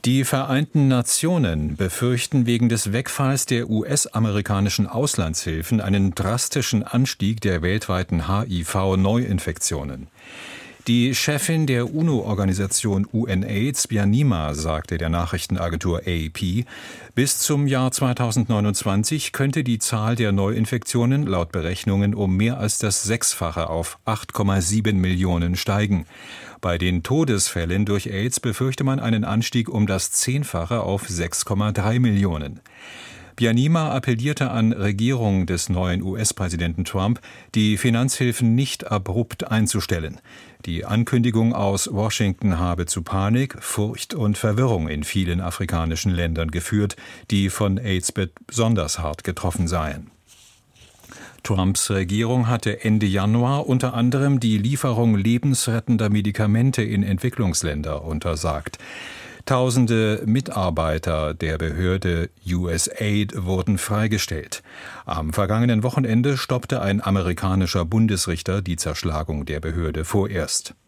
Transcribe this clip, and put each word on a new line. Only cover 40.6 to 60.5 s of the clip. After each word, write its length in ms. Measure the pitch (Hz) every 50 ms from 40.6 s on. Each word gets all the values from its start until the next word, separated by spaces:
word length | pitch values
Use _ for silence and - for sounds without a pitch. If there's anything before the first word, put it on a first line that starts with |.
| -
Die 180 | 92 85 82 -
Ankündigung 680 | - 104 113 117 - - 120 117 123 110 113 113 117 117
aus 360 | - 101 98 98 98 - -
Washington 720 | 117 98 107 110 - - 113 98 92 - - 104 90 82
habe 260 | 90 90 87 82 87
zu 160 | - - 92
Panik, 540 | 82 - - 98 98 101 113 123 139 131 - -
Furcht 520 | - - - - 104 107 120 - - - -
und 240 | 165 113 104 104
Verwirrung 520 | - - 110 104 110 131 127 113 90 78 78
in 160 | 76 76 76
vielen 340 | - - 98 92 87 85 87
afrikanischen 720 | 90 87 - - 95 87 - 85 82 82 80 80 - 101
Ländern 400 | 90 85 85 85 82 82 82 80
geführt, 460 | 78 87 - - - 104 104 98 - - - - - - - _
die 180 | 107 98 98 95
von 280 | - - 107 98 95
aids 340 | 98 123 104 95 92 - -
besonders 880 | - - 95 85 _ - - - - 120 113 113 117 101 78 73 - -
hart 240 | 82 78 76 - -
getroffen 460 | - 87 - - 92 85 - 87 82
seien. 420 | 85 85 78 76 71 73 - - _ _ _ _ - - - - _ _ _ _ _ - - - _ _ - - - - - - - -
Trumps 480 | _ - 107 92 92 95 92 - - -
Regierung 580 | 104 95 95 87 98 107 117 113 127 127 120 110
hatte 340 | 123 113 - 107 104 - -
Ende 220 | 113 107 107 107
Januar 600 | 98 92 98 95 104 110 117 123 127 139 143 151
unter 260 | - 127 127 131 127 120
anderem 480 | 120 117 123 120 131 139 139 139 131
die 160 | 117 113 107
Lieferung 580 | 104 98 120 143 135 - 135 117 113 120 117 107
lebensrettender 920 | 101 98 110 117 120 - 143 135 - - - 110 113 - - 120 107 110 104
Medikamente 760 | 104 104 98 104 98 - 110 104 104 113 123 135 127 - 107
in 200 | 110 107 98 101
Entwicklungsländer 1000 | 98 98 90 - 123 - - 113 92 82 - - 80 73 73 73 78 76 73 78
untersagt. 760 | 82 80 76 - 90 80 73 78 82 78 73 - - - - - - - - - - - - - - - - -
Tausende 760 | - 135 127 127 127 117 131 123 110 120 110 110 107 107 107 -
Mitarbeiter 1080 | 107 110 127 - -